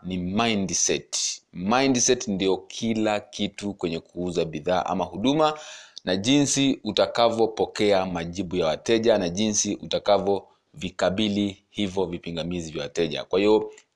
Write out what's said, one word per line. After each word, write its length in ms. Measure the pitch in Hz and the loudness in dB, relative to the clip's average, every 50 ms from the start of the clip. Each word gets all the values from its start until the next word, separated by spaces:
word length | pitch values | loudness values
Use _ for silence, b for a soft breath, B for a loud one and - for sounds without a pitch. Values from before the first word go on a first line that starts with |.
| - | -8
ni 160 | 90 92 92 | -6 -6 -4
mindset. 960 | 90 90 95 107 117 117 110 101 98 87 85 - - - 85 71 - - - - - - - - - _ - | -4 -2 0 0 0 2 0 0 0 -2 0 0 0 0 0 -2 -4 -6 -6 -4 -4 -4 -6 -8 -12 _ -10
Mindset 760 | 85 90 98 117 127 135 135 131 123 - - 123 123 - - | -6 0 2 2 4 4 4 4 2 4 2 2 2 0 -2
ndio 280 | 98 92 98 95 92 | -2 0 2 2 2
kila 640 | 92 - - - - 120 113 113 110 107 107 104 104 | 0 -4 -10 -10 -6 -4 -2 0 0 0 0 0 -2
kitu 540 | 101 - - - 104 98 - - 101 101 95 | -4 -8 -6 -6 -6 -6 -6 -6 -8 -8 -6
kwenye 260 | - - 87 82 82 | -4 -4 -4 -4 -6
kuuza 440 | - _ _ 85 87 90 85 85 85 | -8 _ _ -6 -6 -2 -2 -2 -2
bidhaa 420 | 80 78 76 73 87 90 90 - | -2 -4 -6 -2 0 0 0 0
ama 180 | - 87 98 90 | -2 -2 -2 -4
huduma, 540 | 87 - 92 104 131 143 156 156 151 151 B B B B B B B B B - | -4 -4 -2 0 0 2 2 2 2 0 B B B B B B B B B -4
na 120 | 90 92 | -2 -2
jinsi 640 | 95 98 117 139 147 143 139 - 139 139 135 - - - | 0 2 4 4 4 4 2 2 2 2 2 0 0 -4
utakavyopokea 1200 | 107 98 104 101 98 - - 120 117 113 110 113 104 - - 95 - - - 110 104 98 95 95 | -2 2 2 2 2 4 2 2 4 4 2 2 0 2 -2 -2 -2 0 0 2 4 4 2 2
majibu 500 | 92 87 85 85 85 87 90 190 - - | 0 -4 -4 -6 -6 -6 -6 -6 -4 -2
ya 100 | 90 85 | 0 0
wateja 520 | 78 78 73 - - 117 113 113 117 110 104 | 0 -2 -2 0 0 2 4 4 4 4 4
na 100 | 95 87 | 2 0
jinsi 460 | 85 95 110 110 104 101 - 104 98 - - | -2 0 0 0 0 0 -2 -2 -4 -6 -6
utakavyovikabili 1800 | 82 90 87 - - 101 98 92 98 101 95 - - _ _ _ _ _ 76 90 90 - - - 90 90 98 110 107 101 104 104 101 95 - _ _ | -6 -6 -2 2 4 4 4 4 2 0 0 -2 -8 _ _ _ _ _ -10 -10 -8 -4 -2 0 0 0 0 0 0 0 0 -2 -2 -4 -8 _ _
hivyo 340 | _ - 104 98 90 98 95 | _ -6 -6 -4 -2 -4 -4
vipingamizi 680 | 85 87 85 - 87 85 80 87 87 90 87 82 80 78 | -4 -4 -8 -10 -8 -8 -6 -6 -4 -6 -6 -6 -8 -8
vya 100 | 80 73 | -8 -8
wateja. 420 | 73 - - 85 80 73 67 - | -6 -4 -2 -2 -2 -2 -6 -6
Kwa 140 | - - 95 | -2 0 2
hiyo, 340 | 101 107 107 107 107 B B B B _ _ | 4 4 4 4 2 B B B B _ _